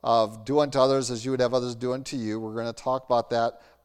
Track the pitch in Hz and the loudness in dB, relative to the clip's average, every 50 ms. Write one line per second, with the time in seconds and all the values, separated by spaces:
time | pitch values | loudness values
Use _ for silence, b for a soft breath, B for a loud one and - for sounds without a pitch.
0 | - 113 117 113 110 107 110 110 107 131 143 147 147 135 135 135 131 135 135 135 | 0 2 2 4 2 0 -4 -8 -6 0 2 2 2 2 4 4 4 4 4 2
1 | 123 120 123 107 117 131 131 123 123 117 127 127 123 123 117 113 123 127 127 135 | 0 -2 -6 -6 -4 -4 0 0 2 2 2 0 0 -2 -6 -4 -4 -4 -4 -4
2 | 131 - 147 123 110 107 107 113 110 107 110 117 117 117 113 - - 131 131 131 | -6 -8 -6 -6 -4 -4 -4 -4 -6 -6 -6 -6 -6 -6 -8 -4 -2 -2 -2 -2
3 | - - 120 117 113 - 120 117 117 120 - B B B B B | 0 2 2 2 2 2 0 0 0 0 -2 B B B B B